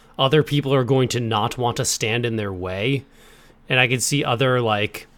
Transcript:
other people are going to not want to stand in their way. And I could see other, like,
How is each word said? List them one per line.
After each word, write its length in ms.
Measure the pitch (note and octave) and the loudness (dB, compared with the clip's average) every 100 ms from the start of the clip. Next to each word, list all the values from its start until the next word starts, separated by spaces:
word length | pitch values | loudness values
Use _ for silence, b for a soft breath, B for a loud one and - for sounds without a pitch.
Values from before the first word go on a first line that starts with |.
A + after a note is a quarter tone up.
| B - | B 0
other 260 | C3+ D3+ | 4 4
people 300 | D3 D3 C#3 | 4 0 2
are 100 | C3+ A#2+ | 2 2
going 240 | C3+ B2+ | 2 2
to 100 | B2 | 0
not 380 | A#2 G#2+ A2 - | -2 0 -2 -2
want 200 | A#2+ A#2 | -2 -2
to 80 | B2 | -2
stand 400 | - A2+ A#2 A#2+ | -2 -2 0 -2
in 100 | A2 | -2
their 160 | G2+ | -4
way. 500 | F#2 F2+ F#2+ A#2 C#3 - b b b b b - | -6 -6 -2 -2 -2 -6 b b b b b -2
And 120 | C3 | 2
I 80 | B2+ | 2
could 140 | B2+ | 0
see 220 | - C#3+ | -2 -2
other, 360 | - A#2 C3 B2+ | -2 0 2 2
like, 460 | A#2 G#2 G#2 - - | 0 0 -2 -6 -18